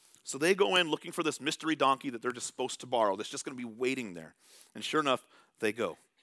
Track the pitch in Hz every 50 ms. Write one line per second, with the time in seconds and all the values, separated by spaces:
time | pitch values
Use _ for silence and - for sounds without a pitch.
0 | _ - - _ _ - - 135 147 175 202 190 202 202 185 180 175 156 151 -
1 | - 170 - - 165 156 135 - 127 151 151 - - 160 156 139 143 135 135 127
2 | - 139 120 113 - 127 123 120 - - - - 127 123 - - - 123 127 117
3 | 110 101 98 101 104 - - 139 - 156 135 123 123 117 107 113 127 127 131 131
4 | 120 101 87 85 80 80 - _ _ - - - - - - - 107 - - 156
5 | 151 143 127 117 - _ _ - _ _ _ - 113 110 107 117 107 90 76 -
6 | _ _ _ _